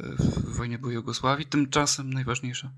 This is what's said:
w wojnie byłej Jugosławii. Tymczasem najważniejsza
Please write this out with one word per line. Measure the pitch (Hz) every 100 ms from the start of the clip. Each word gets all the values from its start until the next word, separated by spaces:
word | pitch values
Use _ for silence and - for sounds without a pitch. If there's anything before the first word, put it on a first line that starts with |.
| - 127
w | - - - 117
wojnie | 120 120
byłej | 131 117
Jugosławii. | 113 117 127 139 147
Tymczasem | 147 139 147 147 - 135
najważniejsza | 131 127 120 123 123 135